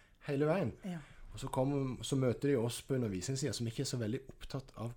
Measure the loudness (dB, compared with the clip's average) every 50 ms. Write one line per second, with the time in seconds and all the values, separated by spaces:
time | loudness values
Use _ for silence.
0 | -20 -20 -20 _ -6 -2 2 2 4 4 4 2 2 0 -2 -6 -8 -8 -8 -8
1 | -10 -14 -16 -18 -16 -14 -10 -8 -6 -2 0 2 2 4 2 2 0 0 -2 -4
2 | -2 0 2 4 4 4 2 4 4 4 4 4 4 2 -2 -4 -2 0 0 2
3 | 2 2 0 -2 -2 -2 -2 0 0 -2 0 0 -2 -2 -2 -2 -2 -2 -2 -2
4 | -2 -2 -2 -4 -4 -10 -14 -12 -10 -6 -6 -8 -8 -8 -10 -8 -8 -8 -8